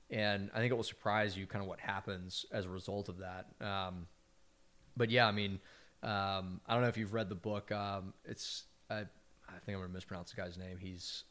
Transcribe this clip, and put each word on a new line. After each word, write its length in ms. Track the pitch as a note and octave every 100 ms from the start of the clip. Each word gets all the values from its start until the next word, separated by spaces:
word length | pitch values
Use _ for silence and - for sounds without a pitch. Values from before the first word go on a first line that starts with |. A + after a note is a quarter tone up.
| -
And 400 | A2+ G#2 G2+ G2
I 40 | A2
think 120 | A#2+
it 40 |
will 100 | A#2+
surprise 520 | G#2+ - G#2 G#2+ G#2+ F#2+
you 100 | G2
kinda 160 | G#2
what 160 | F#2+ E2+
happens 680 | - G2 F#2+ F#2 F2+ - -
as 140 | A#2 F2+
a 20 |
result 400 | F#2 F2+ G2+ G2+
of 100 | F2+
that. 280 | F#2 F#2 - -
Um, 460 | G#2 G2 F#2 F2+ F2 - _ - - - - - - -
but 140 | A2+
yeah, 160 | A#2+ A2+
I 60 |
mean, 260 | G#2 G2+ G2 - - - -
um, 560 | A2+ G2+ G2 F#2+ F#2 F2+ -
I 80 |
don't 80 | A#2
know 60 | B2
if 80 | A2+
you've 180 | G#2
read 140 | A2+ G2
the 60 |
book. 380 | F#2+ G#2+ G#2 -
Um, 400 | G#2 G2+ G2 F#2+ -
it's, 400 | - - - - - - -
I, 120 | G#2+ G2+ - - - -
I 120 | F2+
think 120 | - G2
I'm 60 |
gonna 60 | F2+
mispronounce 420 | F2+ - F2+ F2
the 60 | -
guy's 220 | F2+ F2
name. 180 | F#2 F#2
He's, 460 | F#2 F2+ - - -